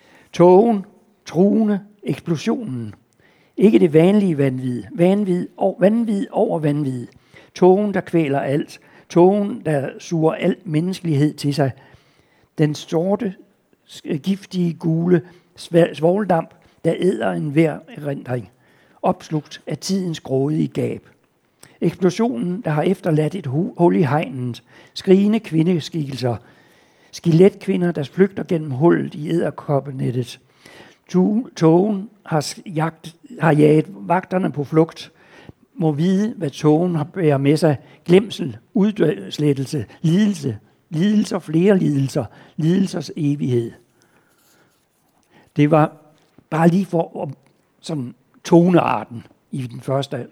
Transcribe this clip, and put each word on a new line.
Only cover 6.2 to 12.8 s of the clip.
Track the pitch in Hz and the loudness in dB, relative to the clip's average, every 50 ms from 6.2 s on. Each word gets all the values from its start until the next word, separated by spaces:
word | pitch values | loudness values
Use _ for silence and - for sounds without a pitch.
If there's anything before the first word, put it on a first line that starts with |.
| - - | -4 -4
over | - 185 220 - 170 165 | -2 -2 0 0 -2 -2
vanvid. | 151 147 147 147 147 131 127 123 120 - _ _ _ _ _ - - _ _ | -2 -2 -2 -2 -4 -4 -6 -8 -12 -14 _ _ _ _ _ -20 -20 _ _
Tågen, | - 185 180 185 202 208 202 190 | 4 4 4 6 4 2 -2 -4
der | 190 | -4
kvæler | - - - 165 160 135 139 139 | -6 -2 0 0 0 0 -2 -2
alt. | - 135 135 165 - - - - _ _ _ - _ _ | -2 -2 -2 -4 -4 -8 -14 -20 _ _ _ -20 _ _
Tågen, | - 175 175 185 202 208 202 202 185 - - | 4 4 6 6 4 2 -2 -4 -6 -6 -4
der | 160 151 139 127 175 - - | -2 -2 -2 -4 -6 -10 -14
suger | - - 170 160 156 160 | -10 -6 -4 -2 0 0
al | - - - 180 - - _ | -2 0 -2 -4 -4 -4 _
menneskelighed | 185 151 151 175 185 185 - - 165 151 135 147 151 - | -4 -4 -2 -2 -4 -6 -6 -4 -2 0 0 0 0 -2
til | - - 143 143 | -4 -6 -4 0
sig. | 156 139 127 - - - _ - _ _ _ _ _ _ _ _ _ _ _ _ - | 0 -2 -2 -2 -8 -20 _ -20 _ _ _ _ _ _ _ _ _ _ _ _ -2
Den | 156 151 147 | 0 0 0
sorte, | - | -6